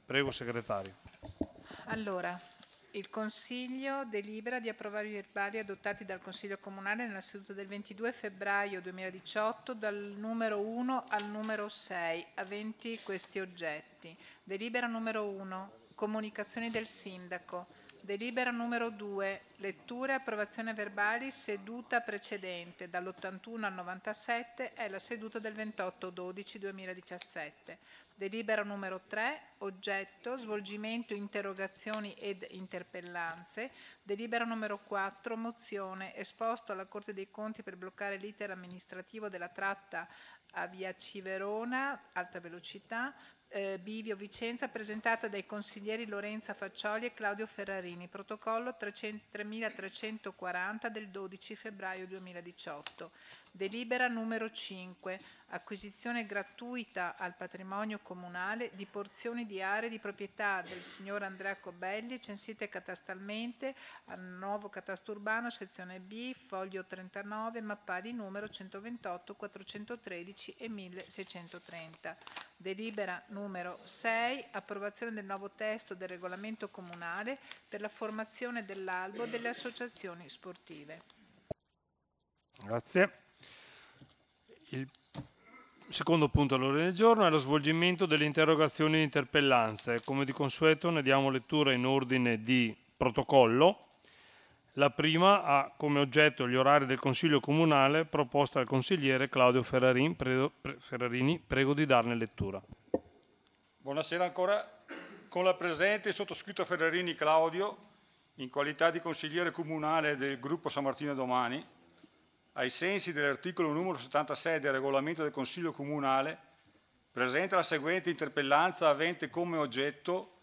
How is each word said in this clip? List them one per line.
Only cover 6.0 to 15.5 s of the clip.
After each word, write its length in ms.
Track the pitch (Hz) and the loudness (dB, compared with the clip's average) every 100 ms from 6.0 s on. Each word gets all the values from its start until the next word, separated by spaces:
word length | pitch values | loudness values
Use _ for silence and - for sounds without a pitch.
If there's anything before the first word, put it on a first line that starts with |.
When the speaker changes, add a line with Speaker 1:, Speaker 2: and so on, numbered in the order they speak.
Speaker 2:
dal 180 | 196 185 | -6 -10
Consiglio 360 | 190 185 202 196 | -8 -10 -8 -10
Comunale 500 | 202 196 196 220 233 | -10 -8 -4 -2 -4
nella 140 | 196 | -6
seduta 320 | - 202 196 | -6 -8 -12
del 140 | 196 196 | -12 -10
ventidue 440 | 202 208 196 226 | -10 -10 -4 -4
febbraio 720 | 240 214 190 202 202 202 185 | -4 -8 -4 0 2 2 -2
duemiladiciotto, 920 | 180 185 185 185 - 214 214 220 - | -8 -8 -8 -8 -6 0 0 0 -6
dal 400 | 226 214 208 202 202 | -4 -4 -4 -6 -8
numero 420 | 220 226 226 208 | -4 -2 0 0
uno 460 | 214 233 247 262 - | -2 -2 0 -2 0
al 160 | 214 208 | -2 -2
numero 440 | 214 214 214 208 | -4 -4 -2 -4
sei, 560 | - - 180 170 165 - - | -4 -4 -2 -2 -2 -4 -8
aventi 640 | 190 208 214 220 233 226 | -6 -6 -6 -8 -8 -8
questi 360 | - 185 - 196 | -6 -6 -6 -6
oggetti. 760 | 185 180 165 151 - - 170 170 - - | -6 -6 -6 -6 -10 -20 -20 -20 -20 -20
Delibera 440 | - 196 233 247 240 | -8 -6 -4 -2 -2
numero 400 | 226 226 220 208 | -2 -2 -2 -2
uno, 440 | 196 190 | -6 -8